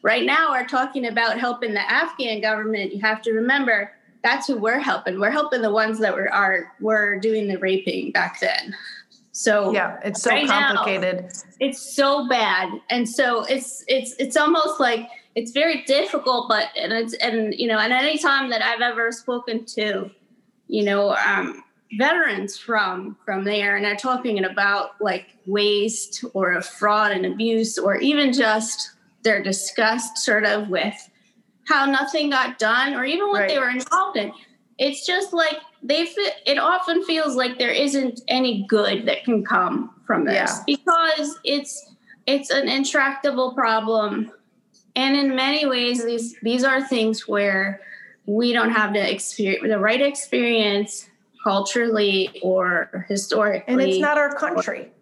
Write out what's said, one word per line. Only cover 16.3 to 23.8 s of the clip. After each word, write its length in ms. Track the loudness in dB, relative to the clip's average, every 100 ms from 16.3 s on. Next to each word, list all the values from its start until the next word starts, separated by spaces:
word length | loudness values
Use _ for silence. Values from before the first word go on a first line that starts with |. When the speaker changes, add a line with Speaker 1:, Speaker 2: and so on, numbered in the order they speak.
| 0 0
Speaker 1:
but, 200 | 0 0 -4
and 160 | -4
it's, 200 | -2 -4 -2
and, 380 | -2 0 -2
you 140 | -2 0
know, 100 | 2
and 160 | 2
any 240 | 2 2 0
time 320 | 2 2 0
that 120 | -2
I've 180 | 0 0
ever 300 | -2 0 -2
spoken 540 | -4 -6 -6 -4 -6 -6
to, 440 | -4 -2 -2 -6 -14 _ _ _ _ _
you 160 | -2
know, 320 | 2 2 2 2
um, 480 | 2 0 -2 -8 -18 _ _ 0
veterans 600 | 2 2 2 0 -6 -10
from, 600 | -2 0 0 -4 -10 -12 -6
from 180 | -4
there 320 | -2 0 0
and 100 | 0